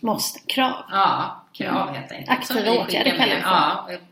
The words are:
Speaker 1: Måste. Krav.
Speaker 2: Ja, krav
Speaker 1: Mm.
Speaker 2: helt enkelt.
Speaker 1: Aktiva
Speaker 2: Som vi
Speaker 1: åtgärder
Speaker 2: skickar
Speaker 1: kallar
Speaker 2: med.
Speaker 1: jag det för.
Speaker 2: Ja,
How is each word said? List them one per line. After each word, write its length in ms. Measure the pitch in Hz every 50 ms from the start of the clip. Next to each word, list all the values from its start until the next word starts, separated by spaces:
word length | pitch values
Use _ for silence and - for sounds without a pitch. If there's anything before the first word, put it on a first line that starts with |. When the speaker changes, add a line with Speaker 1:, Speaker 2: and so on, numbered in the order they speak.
Speaker 1:
Måste. 400 | - 226 202 - - - - - -
Krav. 280 | - - 254 262 254 254 - - -
Speaker 2:
Ja, 540 | 190 196 190 - - - - - - - - _
krav 300 | - - - - - - - -
Speaker 1:
Mm. 60 | 139 -
Speaker 2:
helt 120 | - -
enkelt. 160 | - - - - 254 -
Speaker 1:
Aktiva 220 | - - 254 226
Speaker 2:
Som 120 | 202 220
vi 60 | 233 240
Speaker 1:
åtgärder 320 | 175 - 185 202 - 277
Speaker 2:
skickar 60 | - - 247
Speaker 1:
kallar 80 | 208 196
Speaker 2:
med. 80 | -
Speaker 1:
jag 420 | - 185 185 165 147 151 185 - - -
det 0 |
för. 40 |
Speaker 2:
Ja, 60 | 180 175 - -